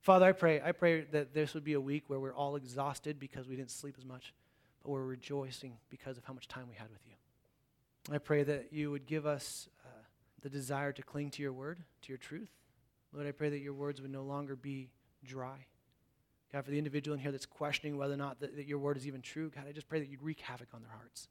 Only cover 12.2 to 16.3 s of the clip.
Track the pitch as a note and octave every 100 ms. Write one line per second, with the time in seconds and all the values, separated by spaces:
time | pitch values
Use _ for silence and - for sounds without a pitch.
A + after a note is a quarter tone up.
12.2 | - D#3 A3 - _ _ _ _ _ C#3+
13.2 | D3 C#3+ D3+ D3 C#3 C#3 C#3+ C3+ C3+ C3+
14.2 | C3+ C#3 C#3+ C3+ C#3 C3+ B2+ _ _ _
15.2 | C3 C3 B2+ C3+ C3 _ _ _ _ _
16.2 | _